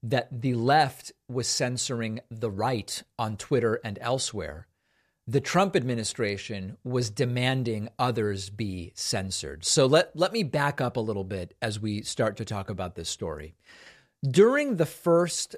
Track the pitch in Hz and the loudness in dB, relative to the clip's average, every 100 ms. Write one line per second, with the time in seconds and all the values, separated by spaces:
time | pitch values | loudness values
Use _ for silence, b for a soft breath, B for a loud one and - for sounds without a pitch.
0 | 117 127 - 123 131 120 117 147 139 - | 0 -2 -2 -4 0 2 4 4 4 0
1 | - - _ 123 117 - 127 123 - 120 | -18 -18 _ -4 -2 0 0 -2 -4 -2
2 | 113 110 - 113 113 98 113 123 - - | -2 -4 -10 -4 -4 0 0 0 -4 -10
3 | - - 110 104 - 135 117 113 117 101 | -10 -4 -4 -4 0 2 4 0 -4 -6
4 | 117 131 - 107 78 78 - _ _ _ | -2 -2 -2 -6 -8 -10 -16 _ _ _
5 | _ _ - 131 - 175 196 180 123 117 | _ _ -2 0 2 2 4 2 0 -2
6 | 107 - 110 98 - 104 95 - 131 127 | -4 -2 -2 -2 -6 -8 -8 -10 -4 -2
7 | 117 104 127 123 127 131 120 110 110 - | -2 0 0 2 2 2 0 -2 -4 0
8 | 127 117 107 98 95 104 107 92 85 - | 0 2 0 -2 -6 -6 -4 -4 -10 -8
9 | - 107 95 92 73 73 80 - 131 151 | -4 -2 -2 -6 -8 -6 0 6 6 6
10 | 185 151 180 226 165 151 143 - 123 123 | 4 0 0 0 -2 0 0 0 -2 -2
11 | 110 101 98 98 90 _ 117 104 107 104 | -2 -2 -4 -6 -6 _ -6 -2 -2 -4
12 | - - 110 101 107 107 95 95 92 87 | -6 0 0 0 -6 -6 -6 -6 -6 -8
13 | 82 - 92 76 76 - B B B B | -8 -6 -6 -6 -12 -18 B B B B
14 | B B 139 131 214 277 294 196 156 - | B B 0 8 8 8 2 2 0 0
15 | 180 170 175 - - | 4 4 4 -2 -8